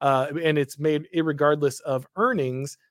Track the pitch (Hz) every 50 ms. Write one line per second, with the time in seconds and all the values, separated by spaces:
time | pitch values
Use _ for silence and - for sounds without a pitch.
0 | 143 139 135 131 135 151 143 165 165 160 151 147 143 - - 143 147 156 151 147
1 | 160 - - 170 160 160 151 143 147 147 151 147 147 135 - - - 151 135 131
2 | 131 - _ 185 220 254 254 175 135 127 127 131 139 143 - - _ _